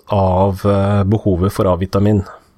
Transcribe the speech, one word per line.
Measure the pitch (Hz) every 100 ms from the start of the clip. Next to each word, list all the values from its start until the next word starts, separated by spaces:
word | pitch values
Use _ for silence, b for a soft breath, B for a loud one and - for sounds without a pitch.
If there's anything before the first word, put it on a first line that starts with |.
| -
av, | 101 95 92 101 95 101
eh, | 98 98 101
behovet | 98 107 104 87 98
for | - 98
A-vitamin, | 87 95 98 101 104 - B B